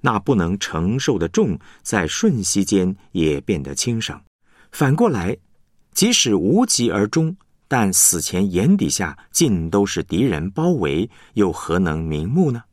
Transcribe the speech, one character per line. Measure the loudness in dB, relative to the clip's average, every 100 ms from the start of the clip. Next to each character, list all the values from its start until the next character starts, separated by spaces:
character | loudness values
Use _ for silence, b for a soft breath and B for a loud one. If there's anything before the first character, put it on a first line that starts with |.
那 | -2 -2
不 | 0
能 | 0 2 -2
承 | -4 -2 -2 -2
受 | -2 -2
的 | 0
重 | 0 0 -2 b b
在 | -4 -2 -2
瞬 | 0 0 0
息 | -2 -2 0
间 | 0 0 -4 b
也 | -2 0 0
变 | -4 -4
得 | -4 -6
轻 | -4 -4
省。 | -6 -12 _ _ b b b
反 | -2 0 2
过 | 2
来， | 0 -4 -6 _ _ _ _ _
即 | 0 2
使 | 2 2
无 | 2 2 2 2
疾 | 0 0
而 | 2 0
终， | 0 -2 -4 _ _ _
但 | 0 2
死 | 2 2 0
前 | -2 -2 0
眼 | 2 2 2
底 | 2
下 | -2 -6 -8 b
尽 | 0 0 0 0
都 | 2 0
是 | -2
敌 | -4 0
人 | 0 0 -4
包 | -2 0
围， | 0 0 -2 -4 b b 0
又 | 0
何 | 0 -2 0
能 | 0 -2
瞑 | -4 -4 -2
目 | 0 0
呢？ | -2 -10